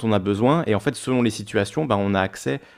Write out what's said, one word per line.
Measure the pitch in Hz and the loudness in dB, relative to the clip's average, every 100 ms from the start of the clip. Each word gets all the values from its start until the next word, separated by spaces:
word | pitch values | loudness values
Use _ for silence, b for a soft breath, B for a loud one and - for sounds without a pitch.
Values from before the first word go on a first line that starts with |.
on | 113 | 0
a | 104 | 0
besoin ? | 92 101 120 165 151 | 2 2 2 2 2
Et | |
en | 101 | 0
fait, | 143 | -2
selon | 127 - 127 | -4 -2 2
les | 120 | 2
situations, | 107 104 107 101 - | 0 -2 -2 -2 -2
ben, | 160 101 | 0 0
on | 101 | 2
a | 98 | 0
accès | 95 - - 139 b | 0 -4 -6 -6 b